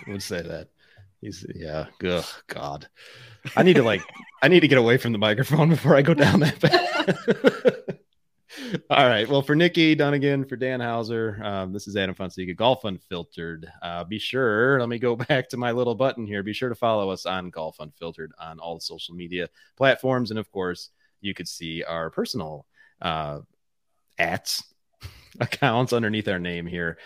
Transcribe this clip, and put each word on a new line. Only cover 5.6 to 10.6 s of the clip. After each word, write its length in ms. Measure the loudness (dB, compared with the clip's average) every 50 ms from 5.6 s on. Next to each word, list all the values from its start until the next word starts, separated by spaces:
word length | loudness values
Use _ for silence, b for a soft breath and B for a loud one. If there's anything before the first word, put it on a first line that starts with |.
| 6 6
<laughs> 80 | 4
before 180 | 4 6 6 6
I 80 | 8
go 120 | 8 6 6
down 260 | 6 6 6 6 4
that 180 | 4 2 2 2
path. 1400 | 2 4 4 2 2 0 -2 -2 0 0 -2 0 0 0 0 4 2 2 2 4 2 0 0 0 -6 -12 -12
<laughs> 960 | -12 _ _ _ _ _ _ _ _ _ _ -18 -14 -12 -8 -8 -6 -2 0
All 180 | 4 6 6 6
right. 200 | 4 4 2 2
Well, 140 | 2 0
for 120 | 2 2 2
Nikki 400 | 4 4 4 4 4 4 4 4
Dunnigan, 500 | 4 2 2 2 2 2 0 0 0 -2
for 120 | -4 -4
Dan 240 | -4